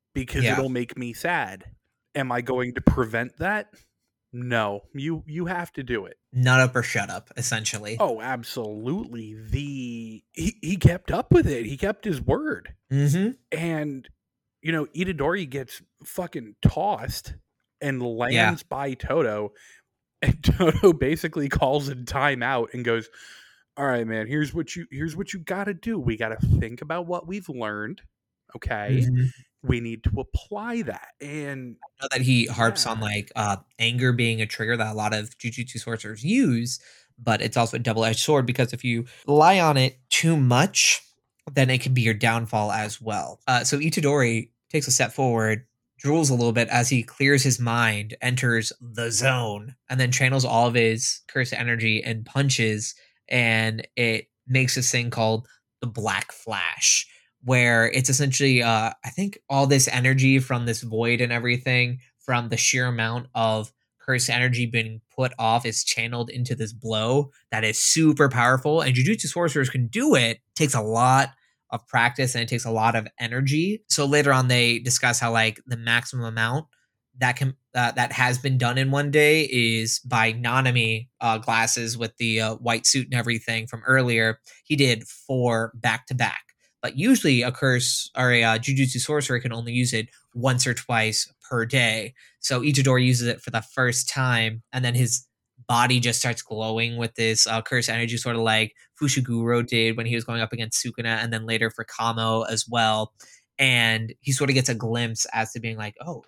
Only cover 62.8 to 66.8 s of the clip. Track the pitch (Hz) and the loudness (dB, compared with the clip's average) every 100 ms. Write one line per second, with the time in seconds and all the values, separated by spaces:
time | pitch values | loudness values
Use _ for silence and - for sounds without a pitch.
62.8 | 127 120 113 120 123 113 113 110 110 _ | -2 -2 -2 -4 -6 -2 0 0 -4 _
63.8 | _ _ - 127 127 120 127 123 117 113 | _ _ -2 -2 0 0 0 0 0 -2
64.8 | 113 110 - - 127 - 113 120 120 110 | -4 -8 -14 -4 -4 0 2 2 0 -4
65.8 | - - 113 120 117 127 123 113 110 110 | -2 -4 -4 -4 -6 -6 -4 -4 -6 -8